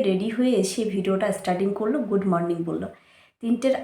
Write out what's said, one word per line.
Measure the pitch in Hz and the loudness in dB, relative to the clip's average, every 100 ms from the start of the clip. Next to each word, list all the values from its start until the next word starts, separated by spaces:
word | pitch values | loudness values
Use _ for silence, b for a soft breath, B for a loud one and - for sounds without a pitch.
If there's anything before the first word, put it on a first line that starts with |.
| 196 | 2
রেডি | 185 220 226 | 2 0 0
হয়ে | 254 208 | 2 2
এসে | 190 - 208 | 2 0 -2
ভিডিওটা | 190 190 190 208 185 | 0 0 0 0 -2
স্টার্টিং | 185 180 196 202 | -2 0 0 0
করলো, | 214 285 208 | 0 0 0
গুড | 196 190 | 0 2
মর্নিং | 170 175 170 165 | 2 0 -2 -4
বললো। | 160 190 B B B B _ | -6 -6 B B B B _
তিনটের | 233 233 269 262 | -2 0 2 2